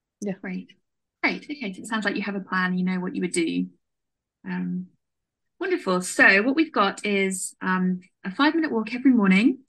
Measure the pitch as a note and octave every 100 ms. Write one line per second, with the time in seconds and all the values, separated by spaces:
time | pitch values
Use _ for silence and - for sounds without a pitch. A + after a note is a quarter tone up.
0 | _ - G#3 F#3 G3 F#3 - _ _ _
1 | _ _ D4 F#3 - D4 G3+ F#3+ - A3
2 | G3+ G3+ G3+ G3 - F#3 F3+ F#3 F3+ F#3
3 | F#3 G3 F3+ F3+ E3 - F#3 - _ _
4 | _ _ _ _ F#3+ F3+ - F2+ - _
5 | _ _ _ _ _ - F#4+ F4 G3 F3+
6 | F3+ - A#3+ G3 A#3+ C#4 D#4+ A#3 G3 -
7 | G#3 G3+ G3 F#3 - - F#3+ F#3 F#3 F3+
8 | - _ G3 F#3 D4 D#4+ D#4 A3+ G#3+ B3
9 | C4+ A#3 F#3+ F#3+ C4 -